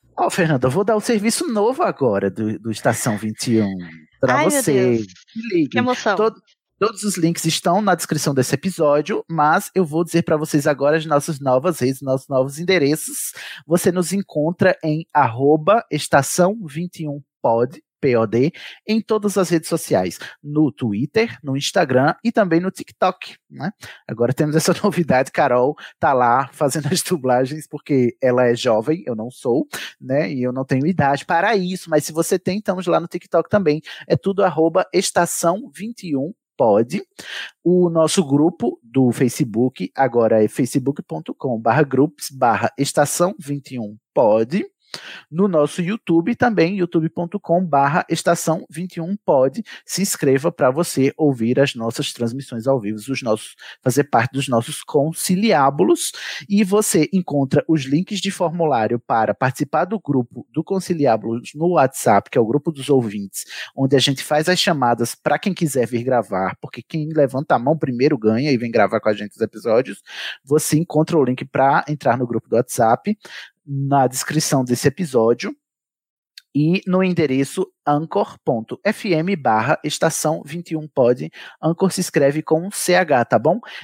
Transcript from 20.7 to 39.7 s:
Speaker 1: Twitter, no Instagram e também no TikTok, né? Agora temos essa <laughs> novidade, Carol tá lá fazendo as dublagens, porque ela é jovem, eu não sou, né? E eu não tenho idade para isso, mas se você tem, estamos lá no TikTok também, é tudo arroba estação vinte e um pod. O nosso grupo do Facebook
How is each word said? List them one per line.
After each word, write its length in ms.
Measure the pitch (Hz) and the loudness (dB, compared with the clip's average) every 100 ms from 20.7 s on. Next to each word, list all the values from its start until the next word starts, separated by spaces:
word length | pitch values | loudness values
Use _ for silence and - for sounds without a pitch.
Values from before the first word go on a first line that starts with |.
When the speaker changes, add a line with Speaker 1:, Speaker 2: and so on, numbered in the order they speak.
Speaker 1:
Twitter, 640 | - 120 101 139 - 233 - | 0 -4 -2 -2 0 -2 -4
no 140 | 143 135 | -6 -4
Instagram 580 | - 196 135 127 139 - | -2 0 2 2 2 0
e 80 | 226 | -2
também 300 | 233 196 160 | 0 2 0
no 100 | 185 | 0
TikTok, 640 | - - - 185 - - - _ | -6 -14 -2 -2 -2 -10 -18 _
né? 240 | 139 143 - - - - | -12 -10 -10 -16 -20 -12
Agora 240 | 110 120 | -2 -2
temos 220 | 131 151 151 | 0 0 0
essa 180 | 175 | 0
<laughs> 60 | 180 | 0
novidade, 520 | 214 175 156 127 135 | 0 0 2 2 0
Carol 420 | - 143 123 127 151 - - | 0 2 2 2 -2 -12 -4
tá 140 | 160 | 0
lá 340 | 131 123 123 135 | 2 4 2 0
fazendo 340 | - 147 156 143 | -2 -2 0 -2
as 140 | 185 | -2
dublagens, 640 | - 175 127 127 131 156 - | -2 -2 2 2 0 -4 -12
porque 480 | 151 - 143 123 - | -12 -2 2 2 0
ela 260 | 127 123 123 | 0 2 2
é 80 | 117 | 2
jovem, 480 | 127 110 113 165 - | 2 2 0 -4 -4
eu 100 | 113 | -8
não 120 | 113 | -8
sou, 380 | - - 123 - - - - | -6 -2 0 -2 -8 -14 -14
né? 320 | 131 135 170 | -4 -2 -2
E 100 | 143 | -2
eu 120 | 123 | -4
não 100 | 127 | -4
tenho 240 | 131 135 147 | -2 0 0
idade 380 | 185 143 139 - | 2 2 0 0
para 320 | 170 196 220 | 0 2 0
isso, 320 | 180 185 - | -2 -6 0
mas 160 | 156 - | 0 0
se 80 | |
você 260 | 156 165 190 | -2 0 -2
tem, 200 | - 190 | -2 -4
estamos 280 | - 185 180 | -4 -4 0
lá 140 | 165 | 0
no 60 | 170 | -2
TikTok 420 | 180 - 175 160 | -8 -2 -2 2
também, 320 | 208 170 151 - - - | 2 2 0 -4 -14 -2
é 80 | 170 | 0
tudo 300 | - 190 190 | 0 0 0
arroba 420 | 151 165 170 180 | 2 2 2 0
estação 760 | 175 196 - 175 - 170 190 262 143 | 0 0 0 0 0 0 -2 -6 -12
vinte 320 | 208 240 180 | -12 -10 -6
e 80 | 143 | -4
um 180 | 147 - _ - | -4 -8 _ 0
pod. 480 | 120 104 117 160 - - - - - - | 4 4 2 -4 -8 -16 -16 -14 -14 -4
O 280 | 170 180 175 | 2 4 4
nosso 340 | 165 156 - 151 | 4 2 2 2
grupo 540 | 143 160 170 240 - | 2 2 0 -4 -6
do 300 | _ - 131 | _ 2 2
Facebook 800 | 117 127 - 135 104 127 | 2 0 0 -2 0 -2